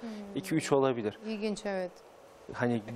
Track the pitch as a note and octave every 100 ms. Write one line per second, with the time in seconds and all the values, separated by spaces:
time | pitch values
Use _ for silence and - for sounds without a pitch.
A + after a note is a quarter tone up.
0 | A3+ G#3+ G3+ G2+ - D#3 - C#3 C3+ A#2+
1 | G#2 G2+ G#3+ A3 G#3+ G3+ G#3 F#3+ F3+ -
2 | - - - - - - B2 A#2+ G#2+